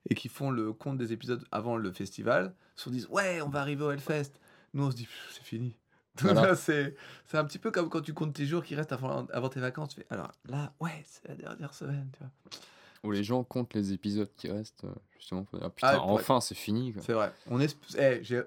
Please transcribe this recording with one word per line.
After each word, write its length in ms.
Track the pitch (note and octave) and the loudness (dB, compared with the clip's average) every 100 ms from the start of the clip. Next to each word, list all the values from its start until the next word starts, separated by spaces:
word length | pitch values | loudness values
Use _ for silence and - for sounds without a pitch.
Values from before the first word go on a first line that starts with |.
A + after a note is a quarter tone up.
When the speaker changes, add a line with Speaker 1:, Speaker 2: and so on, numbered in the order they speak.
| - | -4
Speaker 1:
et 60 | |
qui 140 | - B2 | -2 -4
font 220 | - C#3 | -4 -2
le 200 | B2 A2 | 0 -2
compte 260 | A2 C#3+ C3+ | -4 -4 -2
des 140 | A2+ | -2
épisodes 320 | A2+ A#2+ A#2+ - | -4 -4 -4 -4
avant 260 | G#2+ A#2 A#2 | -4 -2 -2
le 140 | G2+ | -2
festival 600 | F2+ G2 - A2 C#3+ F#3 - _ - | -4 -8 -2 4 4 2 -6 _ -12
se 120 | - | -6
disent, 180 | B2 - | -6 -2
ouais, 340 | F3 F#3+ E3+ | 0 0 0
on 60 | D3 | -2
va 120 | C#3+ | -2
arriver 220 | C#3 C#3+ | -2 0
au 60 | D3 | -2
Hellfest. 440 | C#3+ C#3 D3+ C#3+ - - - _ | -2 -2 -2 -2 -8 -20 -20 _
Nous, 120 | C#3 | 0
on 60 | C#3 | 0
se 40 | A#2+ | 0
dit, 80 | |
pff, 280 | A#2 - - | -8 -12 -14
c'est 80 | - | -16
fini. 320 | - A2+ B2 - | -8 -6 -6 -8
<laughs> 60 | _ _ _ - | _ _ _ 2
Speaker 2:
Voilà. 340 | F3 - F#3+ F3+ | 6 10 10 8
Speaker 1:
C'est, 400 | - D3 C#3+ - - - - | 4 2 2 -4 -16 -20 -2
c'est 100 | D#3 | 0
un 80 | |
petit 140 | D3 F#3+ | 0 -2
peu 120 | A3+ | 0
comme 200 | F#3+ E3 | 0 0
quand 100 | E3 | -2
tu 140 | D#3 | -4
comptes 180 | D3+ D#3 | -4 -4
tes 140 | C#3+ C#3+ | -2 -2
jours 180 | E3+ | -2
qui 100 | D3+ | -2
restent 180 | D3 D3+ | -4 -2
avant, 340 | B2 C3 C#3 B2+ | -2 -2 -2 -2
avant 180 | B2 C3 | -2 -2
tes 100 | C3 | -2
vacances. 300 | B2+ C#3 D3+ | -4 -4 -8
Tu 60 | - | -10
fais, 60 | - | -8
alors 240 | G#2 C#2+ - - | -6 -8 -12 -8
là, 260 | C#3 D3 - | -6 -6 -6
ouais, 220 | E3 D#3 | -6 -6
c'est 240 | - - - | -14 -18 -16
la 60 | |
dernière 400 | C#3 - - C#3+ | -12 -12 -12 -12
semaine, 340 | - C#3+ C#3+ C3+ | -10 -6 -6 -6
tu 80 | C3 | -12
vois. 100 | C3+ - - - - - - - | -18 -18 -18 -18 -18 -20 -20 -8
Speaker 2:
Où 60 | G#2+ | -2
les 120 | G2+ | 0
gens 220 | G2+ B2+ | 2 0
comptent 300 | B2 B2+ A#2 | 0 -4 -2
les 180 | G#2+ G2 | 0 0
épisodes 380 | G2 G#2 G#2 G2+ | 0 0 0 -2
qui 160 | - - | -6 -6
restent, 340 | G2+ A2 - | -6 -8 -12
euh, 100 | F#2+ - - _ | -14 -12 -18 _
justement, 260 | - F#2 | -8 -8
pour 140 | G2+ F#2+ | -6 -8
dire, 80 | E2+ | -8
ah, 40 | |
putain, 180 | - B2+ | 2 4
Speaker 1:
Ah, 40 | - | 4
pour 120 | D#2 | 4
Speaker 2:
enfin, 280 | A2 - C3 | 4 4 4
c'est 140 | - | 2
fini, 400 | G2+ - A2 B2+ | -4 -2 0 -2
quoi. 80 | G#2+ | -4
Speaker 1:
C'est 100 | F#2 | -2
vrai. 220 | A2+ G#2 - - | 0 0 -4 -2
On 120 | A#2+ | 2
est, 160 | D3 - - - | 2 0 -6 4
eh, 220 | C#3 A#2+ | 4 4
j'ai, 200 | G#2 B2 | 0 -2